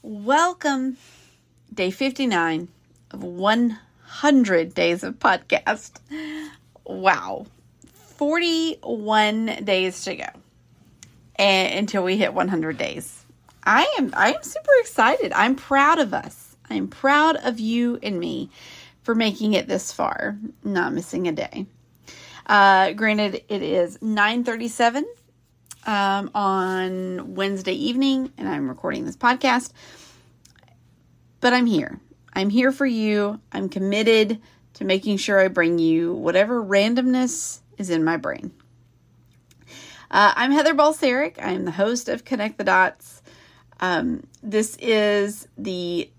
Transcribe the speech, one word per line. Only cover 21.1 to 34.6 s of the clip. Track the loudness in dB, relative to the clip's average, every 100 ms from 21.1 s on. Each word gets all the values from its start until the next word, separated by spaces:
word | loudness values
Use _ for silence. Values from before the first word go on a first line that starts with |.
| -4 -4
a |
day. | -4 -8 -10 -14 _ _ _ -20 -20 -20 -18 2
Uh, | 6 8 8 4
granted, | 2 0 0 -2 -4 _
it | -4
is | 0 0 0 -4
nine | -4 0 2 0
thirty-seven, | -2 -4 -6 2 2 2 -6 -12 _ _ _ _ _ -12
um, | -4 0 2 0 -2
on | -2 0 0 -2 -2 -4 -6 -6 -8 -10
Wednesday | -4 -4 -4 -4
evening, | -4 -2 0 0 0 -4 -8
and | -6
I'm | -4 -6
recording | -6 -8 -6
this | -8 -2
podcast, | 0 2 2 0 -2 -20 -20 -20 -20 _ _ _ _ _ _ _ _ _ _ _ _ _
but | 2
I'm | 4 2
here. | 0 -2 -12 _ _ _
I'm | -2 0
here | 2 2
for | 2 -2
you. | 0 0 0 0 -4 _
I'm | -8 -6
committed | -4 -2 2 4 4 4 -2 -8 _